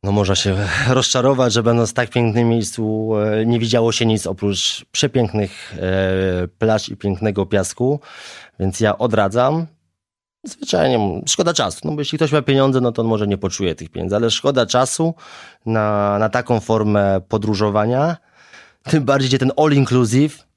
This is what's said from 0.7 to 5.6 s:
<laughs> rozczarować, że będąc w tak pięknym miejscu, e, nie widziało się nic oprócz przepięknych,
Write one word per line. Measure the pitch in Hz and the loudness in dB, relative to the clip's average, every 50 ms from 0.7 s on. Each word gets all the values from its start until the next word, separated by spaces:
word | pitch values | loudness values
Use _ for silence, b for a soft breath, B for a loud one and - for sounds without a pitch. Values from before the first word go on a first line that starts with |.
| 82 | -2
<laughs> | 98 104 117 | -2 0 2
rozczarować, | 127 131 123 - - 131 123 135 139 127 131 120 | 2 2 0 0 0 2 2 2 2 4 2 2
że | 107 117 | 2 2
będąc | 110 117 117 117 117 107 | 2 2 2 2 0 0
w | - | 0
tak | - 123 110 | -4 -4 -2
pięknym | - 123 117 113 104 120 120 117 | 0 0 0 2 2 2 2 2
miejscu, | 117 117 107 98 - - 110 107 110 110 110 110 110 104 104 107 107 110 | 2 0 -2 -4 -6 -6 -4 -2 -2 -2 -2 -2 0 0 0 0 0 0
e, | 110 | 2
nie | 117 120 117 | 2 2 0
widziało | 117 113 120 120 113 117 | 0 2 2 2 2 2
się | 110 - 120 | 0 2 2
nic | 113 110 104 - | 2 2 0 -2
oprócz | 85 98 95 - 101 98 90 - - - - - _ | -4 -6 -2 -2 -2 -2 0 -2 -4 -4 -6 -12 _
przepięknych, | _ - - 135 - 131 117 101 - 107 104 92 - - | _ -2 -2 0 2 0 0 0 0 -2 -4 -4 -6 -14